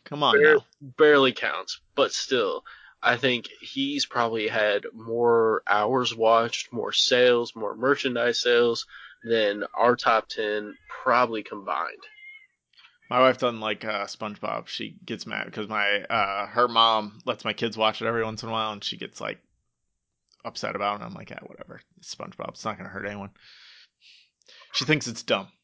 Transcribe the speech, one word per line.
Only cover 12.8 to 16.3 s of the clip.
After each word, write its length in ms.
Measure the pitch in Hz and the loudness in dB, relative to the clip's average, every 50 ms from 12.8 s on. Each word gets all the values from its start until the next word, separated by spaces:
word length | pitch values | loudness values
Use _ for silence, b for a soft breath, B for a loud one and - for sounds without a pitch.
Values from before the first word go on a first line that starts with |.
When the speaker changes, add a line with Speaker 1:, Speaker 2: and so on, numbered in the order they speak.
| b b b b _ - | b b b b _ -2
Speaker 1:
My 80 | 123 123 | 2 6
wife 180 | 127 131 123 120 | 6 6 6 4
doesn't 220 | 131 123 117 113 | 0 -2 -2 -2
like, 240 | 107 107 107 104 - | -4 -4 -4 -4 -4
uh, 200 | 110 107 101 101 | -4 -4 -4 -4
SpongeBob. 600 | 104 - - 110 104 104 - - 107 107 113 113 - | -6 -8 -8 -8 -10 -10 -8 -6 -6 -6 -6 -6 -8
She 280 | - - 110 107 104 - - | -10 -10 -10 -10 -12 -16 -12
gets 220 | - 117 101 - | -10 -10 -10 -8
mad 260 | 113 107 107 104 - - | -8 -6 -6 -6 -8 -8
'cause 160 | 104 107 101 | -10 -8 -6
my, 340 | 110 107 101 101 104 101 - | -2 -2 0 2 0 0 0
uh, 420 | - - 113 101 98 | 0 0 0 0 0